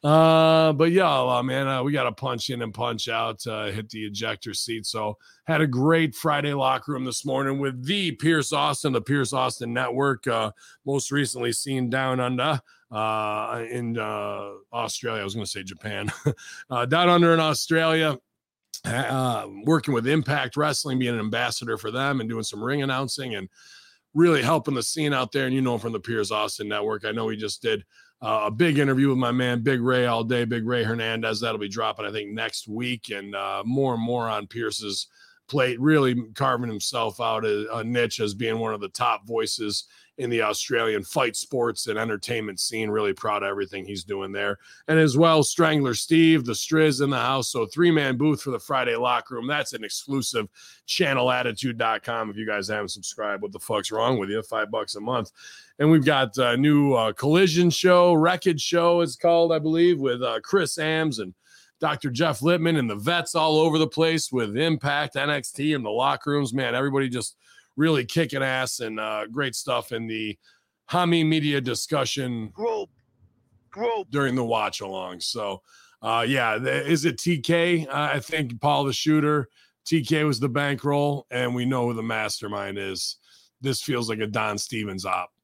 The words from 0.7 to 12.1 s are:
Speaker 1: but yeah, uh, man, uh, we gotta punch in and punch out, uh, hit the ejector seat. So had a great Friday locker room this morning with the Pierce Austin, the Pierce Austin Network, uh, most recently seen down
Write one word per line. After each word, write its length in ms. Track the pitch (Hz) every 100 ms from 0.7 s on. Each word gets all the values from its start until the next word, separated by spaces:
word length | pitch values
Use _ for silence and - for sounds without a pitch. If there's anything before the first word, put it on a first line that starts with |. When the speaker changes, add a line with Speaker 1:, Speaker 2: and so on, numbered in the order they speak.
Speaker 1:
but 180 | 147 165
yeah, 180 | 175 180
uh, 320 | 143 127 123
man, 240 | 127 131 135
uh, 160 | 135
we 100 | 127
gotta 200 | 143 123
punch 380 | 110 131 120 -
in 100 | 123
and 140 | 113
punch 340 | 104 120 113 -
out, 360 | 113 113 110 120
uh, 240 | 110 107
hit 180 | 101 110
the 160 | 113
ejector 480 | 107 101 110 113 -
seat. 320 | 98 - 113
So 320 | 101 113 107 104 _ _
had 180 | - 160
a 40 | 156
great 480 | 123 143 165 160
Friday 380 | - 160 147 143
locker 400 | 143 131 131 -
room 140 | 139 127
this 180 | 120
morning 340 | 143 135 139 139
with 280 | 139 127 127
the 260 | 202 185
Pierce 400 | 123 156 160 139
Austin, 400 | 151 143 139 151
the 80 | 127
Pierce 320 | 104 143 131
Austin 400 | 131 127 - 117
Network, 540 | 120 127 123 139 127 -
uh, 240 | 117 110 - - -
most 260 | - 139 -
recently 420 | 139 135 131 120
seen 360 | 117 139 135 127
down 320 | 131 131